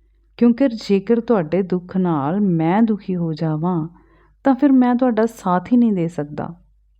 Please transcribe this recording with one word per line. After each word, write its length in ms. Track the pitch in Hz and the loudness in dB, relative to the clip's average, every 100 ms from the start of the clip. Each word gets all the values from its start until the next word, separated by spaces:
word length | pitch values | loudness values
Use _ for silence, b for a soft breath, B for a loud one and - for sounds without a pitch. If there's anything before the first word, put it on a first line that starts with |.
| _ _ _ - | _ _ _ 0
ਕਿਉਂਕਿ 300 | 240 233 277 | 2 2 0
ਜੇਕਰ 520 | 226 - 196 196 233 | -2 -2 -2 0 -2
ਤੁਹਾਡੇ 420 | 233 220 151 175 | 0 0 0 -2
ਦੁੱਖ 360 | 185 180 180 190 | -2 -4 -4 -2
ਨਾਲ 420 | 180 156 139 190 | 0 0 -2 -2
ਮੈਂ 420 | 208 165 160 196 | 0 0 0 2
ਦੁਖੀ 340 | 226 208 - 180 | 2 0 -4 -4
ਹੋ 180 | 170 | -2
ਜਾਵਾਂ, 560 | 156 165 156 175 175 160 b b b b b | -2 -2 -2 -2 -2 -4 b b b b b
ਤਾਂ 120 | 277 262 | 0 2
ਫਿਰ 160 | 285 | 4
ਮੈਂ 240 | 262 247 247 | 4 4 2
ਤੁਹਾਡਾ 300 | 254 214 226 | 0 0 -2
ਸਾਥ 480 | 226 190 180 180 | -2 -2 -2 2
ਹੀ 40 | 247 | 2
ਨਹੀਂ 160 | 233 | 2
ਦੇ 140 | 190 170 | 0 -4
ਸਕਦਾ। 540 | 170 147 147 - 170 _ _ _ _ | -6 -10 -8 -10 -12 _ _ _ _